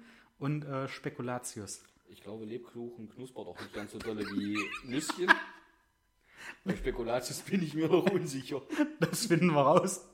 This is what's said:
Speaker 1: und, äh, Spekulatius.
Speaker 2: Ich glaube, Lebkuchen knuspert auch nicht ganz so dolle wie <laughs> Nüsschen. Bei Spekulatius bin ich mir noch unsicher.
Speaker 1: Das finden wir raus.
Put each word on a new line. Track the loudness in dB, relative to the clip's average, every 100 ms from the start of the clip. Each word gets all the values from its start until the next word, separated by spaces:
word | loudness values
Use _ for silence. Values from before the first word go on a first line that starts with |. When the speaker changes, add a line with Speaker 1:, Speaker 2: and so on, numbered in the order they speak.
| -20 -20 _ _
Speaker 1:
und, | -4 -4 -4
äh, | -6 -6
Spekulatius. | -6 -8 -6 -6 -6 -6 -10 -10 -12 -16 _ _
Speaker 2:
Ich | -20
glaube, | -14 -12
Lebkuchen | -10 -10 -12 -12 -12 -12 -16
knuspert | -14 -14 -12 -12
auch | -12
nicht | -12
ganz | -10 -10
so | -10
dolle | -8 -6 -4
wie | -2 -2 -2 -4 -8
<laughs> | -6
Nüsschen. | -4 -4 -4 2 2 2 -14 _ _ _ _ _ _ _ -20 -18 -12 -6
Bei | -2
Spekulatius | -2 -2 0 -2 -2 -8
bin | -2 0
ich | 0 0
mir | 4
noch | 6 6
unsicher. | 2 -2 -6 -4 -6 -6 0 0 2
Speaker 1:
Das | 0 0 2
finden | 6 6
wir | 8
raus. | 8 8 6 -4 -10